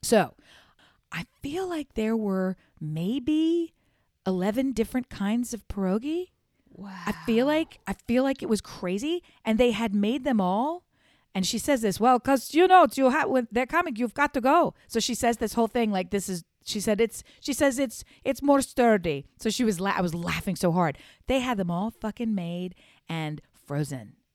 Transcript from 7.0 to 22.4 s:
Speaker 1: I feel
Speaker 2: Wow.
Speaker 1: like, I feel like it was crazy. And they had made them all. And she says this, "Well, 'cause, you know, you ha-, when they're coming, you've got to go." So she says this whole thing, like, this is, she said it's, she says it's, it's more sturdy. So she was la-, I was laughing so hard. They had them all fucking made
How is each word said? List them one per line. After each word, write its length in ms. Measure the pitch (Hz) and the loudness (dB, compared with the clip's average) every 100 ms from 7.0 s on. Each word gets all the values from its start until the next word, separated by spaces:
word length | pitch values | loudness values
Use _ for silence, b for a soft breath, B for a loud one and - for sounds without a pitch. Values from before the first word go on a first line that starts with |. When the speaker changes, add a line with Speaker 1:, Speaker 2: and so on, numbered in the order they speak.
| 175 | -8
Speaker 1:
I 60 | 214 - | -8 0
feel 200 | 226 269 | 2 4
Speaker 2:
Wow. 80 | |
Speaker 1:
like, 260 | 302 330 - - | 2 -2 -8 -10
I 60 | 196 - | -10 0
feel 160 | 233 | 2
like 180 | 269 269 | 2 -2
it 60 | - | -2
was 120 | 214 | -2
crazy. 640 | - - 180 190 277 349 b b - | -2 -10 -6 -4 -2 -4 b b -2
And 120 | 220 | 4
they 140 | 247 | 4
had 220 | 214 226 202 | 2 0 0
made 280 | 202 269 | 0 0
them 160 | 262 233 | 0 0
all. 420 | 185 196 269 349 _ _ _ _ _ 196 | 2 0 -2 -4 _ _ _ _ _ -4
And 100 | 185 | -4
she 120 | 233 | -4
says 220 | - 277 | 2 2
this, 180 | 214 185 | 2 2
"Well, 200 | 226 247 | 4 4
'cause, 340 | - 269 - 285 | 4 0 2 4
you 120 | 370 | 8
know, 200 | 370 302 - | 8 8 4
you 140 | 262 | 2
ha-, 160 | 277 294 | 2 0
when 200 | 262 233 | 0 0
they're 140 | 220 254 | -2 0
coming, 280 | 311 349 214 | 0 -2 -2
you've 180 | 240 - | -4 0
got 180 | 285 | 0
to 80 | 277 | 2
go." 320 | 247 320 285 - b | 4 4 4 -2 b
So 120 | 233 | -4
she 140 | - | -2
says 240 | 233 240 233 | 0 0 0
this 160 | 220 | -2
whole 140 | - 226 | 0 0
thing, 240 | 240 226 | 0 0
like, 180 | 196 185 | -2 -2
this 200 | 202 185 | -4 -4
is, 140 | 180 - _ | -8 -8 _
she 160 | - 214 | -10 -6
said 200 | 202 202 | -2 2
it's, 240 | 233 - b b | 0 -2 b b
she 120 | - | -8
says 240 | 269 285 247 | 0 2 2
it's, 240 | 269 - - b | -4 -6 -20 b
it's 180 | - 262 | -6 -2
more 200 | 277 277 | 2 2
sturdy. 640 | 262 - 240 214 170 139 143 _ | 2 2 4 4 2 -6 -8 _
So 100 | 220 | -4
she 140 | 208 | 0
was 160 | 240 180 | 0 0
la-, 140 | 190 - | -2 0
I 60 | |
was 140 | 180 170 | 0 -2
laughing 400 | 170 165 180 180 | -6 -6 -4 0
so 160 | 180 | 2
hard. 260 | 170 170 - B B - | 2 0 -2 B B -2
They 120 | 262 | 0
had 180 | 247 226 | 0 -2
them 120 | 180 | -2
all 220 | 170 214 | -2 -4
fucking 420 | - 220 - 233 | -6 -10 -6 -4
made 400 | 208 | -2